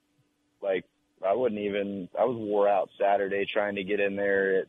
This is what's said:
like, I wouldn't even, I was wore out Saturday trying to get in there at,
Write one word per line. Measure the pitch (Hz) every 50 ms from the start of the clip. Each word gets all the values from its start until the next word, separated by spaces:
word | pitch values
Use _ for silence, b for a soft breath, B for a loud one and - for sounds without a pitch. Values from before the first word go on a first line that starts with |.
| _ _ _ _ _ _ _ _ _ _ _ _
like, | 101 98 95 92 - _ _ _ _ _ _ _ 90
I | 95 101
wouldn't | 120 127 120 107 104
even, | 104 101 98 104 98 101 101 98 90 - - -
I | 107
was | 127 123 113
wore | 110 104 104 104 101 101
out | 101 92 - - - -
Saturday | 101 98 101 98 101 95 98 101 98 -
trying | - 107 104 104 101
to | 101 95
get | 92 104 98
in | 101 98 98
there | 101 101 101 98 98 98 98 95 95
at, | -